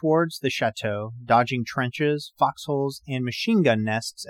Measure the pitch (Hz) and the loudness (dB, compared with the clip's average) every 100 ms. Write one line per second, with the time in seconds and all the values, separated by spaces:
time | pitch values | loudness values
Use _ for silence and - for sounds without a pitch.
0 | 160 160 165 - 135 - 120 - 110 104 | 2 2 2 -2 -4 0 -2 -2 -4 -4
1 | 110 117 120 120 120 127 113 - 123 - | -6 -10 2 4 4 -2 -4 -4 -4 0
2 | 147 147 - - 135 - - 143 139 139 | 0 0 -4 0 0 0 -4 -2 -2 -6
3 | - 131 123 - - 220 143 110 110 110 | -6 -4 -4 -4 2 4 6 4 2 -2
4 | - - | -4 -12